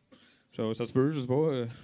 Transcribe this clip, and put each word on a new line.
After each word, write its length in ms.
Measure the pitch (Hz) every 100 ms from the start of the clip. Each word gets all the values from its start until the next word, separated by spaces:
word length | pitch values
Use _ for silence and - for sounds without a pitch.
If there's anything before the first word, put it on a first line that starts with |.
| _ - - _ _ -
Ça, 60 | 110
ça 140 | 110 117
se 60 |
peut, 200 | 131 135
je 80 | 156
sais 60 | 123
pas. 80 |
Euh, 320 | 127 160 135 120 120